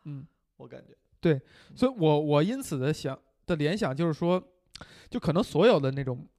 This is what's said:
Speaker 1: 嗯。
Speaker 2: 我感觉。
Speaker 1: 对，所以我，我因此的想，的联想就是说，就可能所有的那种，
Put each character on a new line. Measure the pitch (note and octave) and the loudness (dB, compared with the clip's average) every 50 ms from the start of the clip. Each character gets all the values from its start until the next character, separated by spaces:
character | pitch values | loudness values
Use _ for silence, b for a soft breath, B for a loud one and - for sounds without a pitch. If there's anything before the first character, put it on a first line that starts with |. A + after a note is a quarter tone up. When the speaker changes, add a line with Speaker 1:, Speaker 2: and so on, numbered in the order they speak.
| - | -16
Speaker 1:
嗯。 | D#3 C#3+ C3+ D3 - _ _ _ _ _ - | -14 -14 -14 -14 -18 _ _ _ _ _ -20
Speaker 2:
我 | C3+ A#2+ | -20 -20
感 | B2+ B2+ - | -20 -20 -20
觉。 | - _ _ _ _ _ _ | -20 _ _ _ _ _ _
Speaker 1:
对， | - F3 D3 C3+ b b b b b b b | 0 2 2 0 b b b b b b b
所 | - A#3+ C4 | 0 0 0
以 | C4 A3 | 2 2
我， | D#3+ D#3 D3+ D3 | 2 4 4 2
我 | D#3 D3 D3 D3 D#3+ | 2 2 2 2 2
因 | G3+ B3+ C4+ C4 | 2 0 -4 -6
此 | - E3 C3 | -6 -6 -4
的 | B2+ D3 D#3 | -2 -2 -4
想， | - - C3+ C3+ - _ _ _ _ _ | -4 -6 -8 -10 -10 _ _ _ _ _
的 | - F3 | -4 -2
联 | D3+ D3 D3 F#3+ | 0 0 -2 0
想 | - D#3 C3+ C3 | -2 -2 -2 -2
就 | C3+ E3+ | -2 -2
是 | E3 D3+ | -2 -2
说， | - E3+ E3+ F3+ F#3 - - _ _ _ _ - B B B B B B B | -2 0 0 0 0 -2 -8 _ _ _ _ -20 B B B B B B B
就 | - A#3+ | -8 -4
可 | - E3+ D#3+ | -2 0 0
能 | F#3 - | 0 0
所 | - - D3 G3 | 0 2 4 6
有 | B3+ G#3+ D#3 | 6 6 4
的 | C#3 C3 | 2 0
那 | C3+ C#3 C3+ | -2 -2 -4
种， | B2+ B2 C3 - - _ | -4 -6 -6 -10 -14 _